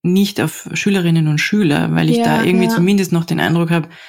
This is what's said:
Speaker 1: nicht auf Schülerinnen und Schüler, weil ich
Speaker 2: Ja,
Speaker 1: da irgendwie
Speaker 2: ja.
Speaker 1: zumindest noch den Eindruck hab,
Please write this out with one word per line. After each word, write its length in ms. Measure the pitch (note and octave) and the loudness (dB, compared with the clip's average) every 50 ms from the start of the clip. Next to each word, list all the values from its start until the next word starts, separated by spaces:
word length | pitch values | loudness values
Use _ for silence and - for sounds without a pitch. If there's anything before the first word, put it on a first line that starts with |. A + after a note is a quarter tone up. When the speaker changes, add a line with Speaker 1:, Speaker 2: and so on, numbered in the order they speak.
| - | 0
Speaker 1:
nicht 360 | F3 F3+ G3 G3+ G3+ - - | 2 2 2 2 0 0 -4
auf 300 | B2 D#3+ - - - E3+ | -4 -4 -6 -10 -14 -10
Schülerinnen 560 | D#3+ D#3 - G#3 G3 G3 E3+ E3+ E3 E3 D#3 | -8 -4 -2 0 0 0 0 2 2 2 2
und 120 | D3+ D3+ D3 | 0 0 -2
Schüler, 540 | - - - G#3 G#3 D3+ C#3+ D#3 - - - | -2 -2 0 0 2 2 2 0 0 0 0
weil 160 | - E3 D#3 | 0 2 2
ich 60 | - | 2
Speaker 2:
Ja, 80 | - - | 0 0
Speaker 1:
da 200 | - - - - | 0 0 0 0
irgendwie 220 | F3+ F#3 F#3 - | 0 2 2 2
Speaker 2:
ja. 60 | - - | 0 2
Speaker 1:
zumindest 380 | F3 E3+ F#3+ G3+ G3 F#3 E3+ | 0 2 2 2 0 0 0
noch 140 | F3 E3+ E3 | -2 -2 -2
den 160 | - - - | -2 -2 -2
Eindruck 300 | - - D#3+ E3+ E3+ D#3+ | 0 0 0 0 0 0
hab, 180 | E3+ E3+ D#3 E3 - - - | 0 -2 -2 -6 -14 -20 -20